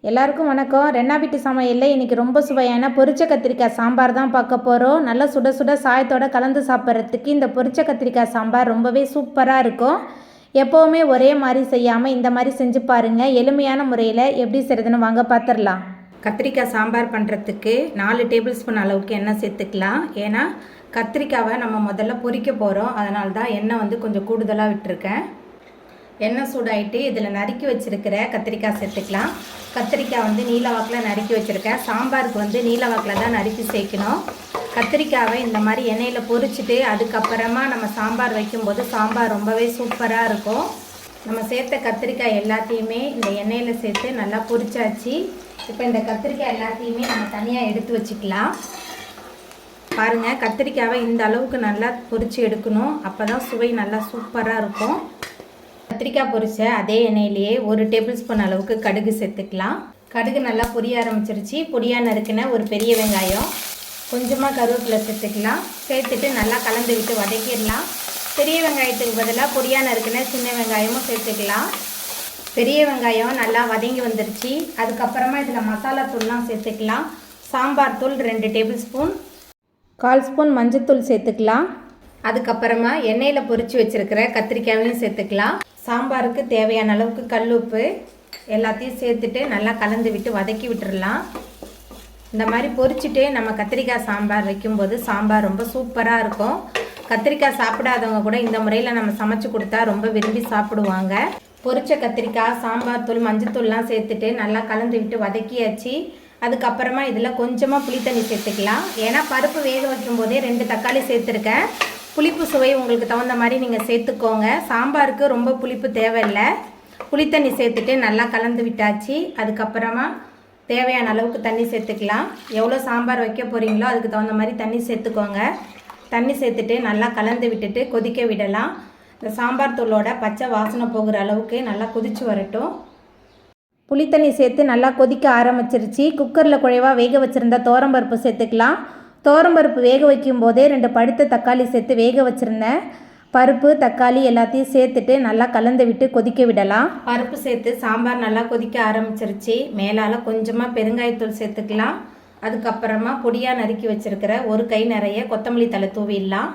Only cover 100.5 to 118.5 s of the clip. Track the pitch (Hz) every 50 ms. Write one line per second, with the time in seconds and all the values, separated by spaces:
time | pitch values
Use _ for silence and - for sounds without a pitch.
100.5 | 226 208 208 - 226 208 208 196 190 185 190 185 196 202 254 349 - - - -
101.5 | _ - - 247 254 277 277 - 311 285 269 233 220 240 220 220 220 233 220 226
102.5 | 233 - - 233 226 233 240 240 240 240 220 - 226 226 233 220 214 214 214 214
103.5 | - 254 233 220 220 226 226 233 233 220 208 - 226 196 214 220 240 240 214 208
104.5 | 214 226 220 220 220 214 226 240 233 226 214 - - 226 214 196 196 226 220 -
105.5 | 254 247 233 208 208 - - 247 254 311 359 - - - - - - _ - 233
106.5 | 247 254 262 247 240 - 254 254 254 269 277 269 220 214 233 254 - - 240 247
107.5 | 254 226 277 262 277 277 - - 254 262 - 262 247 233 214 214 220 190 - 220
108.5 | 202 208 196 208 220 277 359 392 - 226 220 226 240 294 302 - 254 262 262 294
109.5 | 294 320 285 269 262 269 262 269 262 226 214 233 233 226 226 214 247 269 269 247
110.5 | 240 226 220 214 226 214 - 254 247 269 240 - 254 233 233 - 226 214 208 220
111.5 | 220 269 370 440 - - - - - - - - - - 302 339 302 311 330 -
112.5 | - 277 262 262 277 262 254 240 240 233 233 233 240 233 247 247 247 233 233 233
113.5 | 247 262 262 240 233 220 214 - 240 233 233 226 233 214 233 226 220 220 214 220
114.5 | 254 330 330 - 262 233 240 269 277 302 285 277 262 - 285 285 262 233 240 254
115.5 | 262 247 254 247 247 214 214 269 220 226 220 226 226 226 220 214 202 202 214 262
116.5 | 381 440 - - - - - - - - - - - 285 311 302 311 302 294 262
117.5 | - - 254 233 233 226 208 254 262 262 247 214 208 220 240 226 - 226 226 233